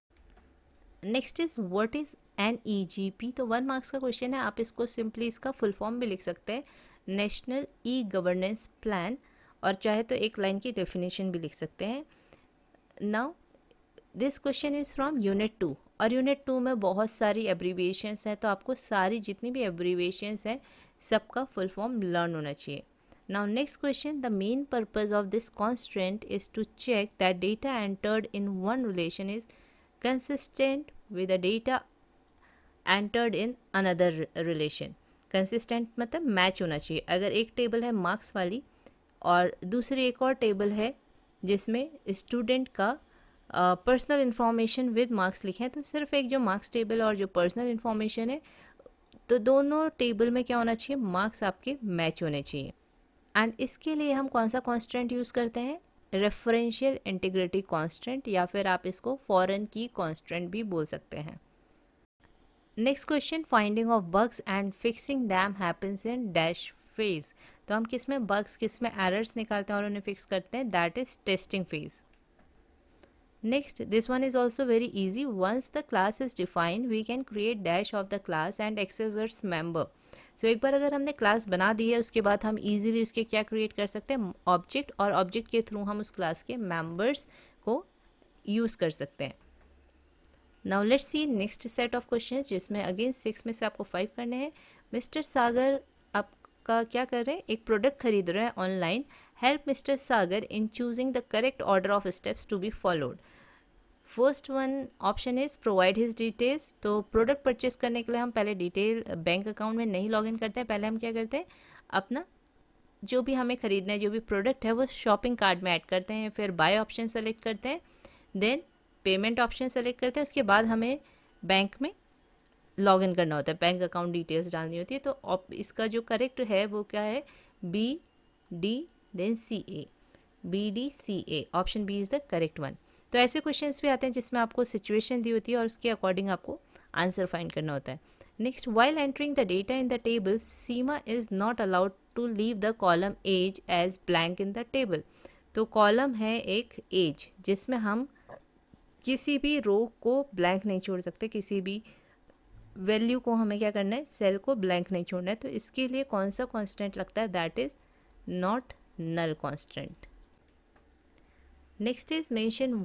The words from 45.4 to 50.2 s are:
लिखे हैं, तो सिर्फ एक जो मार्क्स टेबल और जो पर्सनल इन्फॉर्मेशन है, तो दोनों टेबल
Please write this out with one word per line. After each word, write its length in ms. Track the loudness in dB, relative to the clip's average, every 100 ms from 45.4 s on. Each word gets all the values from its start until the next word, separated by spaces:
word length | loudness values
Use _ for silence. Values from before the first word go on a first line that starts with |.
लिखे 200 | -6 -4
हैं, 60 | -6
तो 120 | -6
सिर्फ 320 | -6 -4 0
एक 140 | 0 2
जो 100 | 2
मार्क्स 320 | 2 0 -2
टेबल 320 | -2 0 2
और 140 | 2 2
जो 100 | 0
पर्सनल 400 | 2 2 2 -2
इन्फॉर्मेशन 640 | -2 -2 -2 -2 -2 -2
है, 120 | -4 -8 -20 -20 _ -20 _ _ -20 2
तो 100 | 4
दोनों 520 | 6 6 6 2 0 2
टेबल 320 | 0 2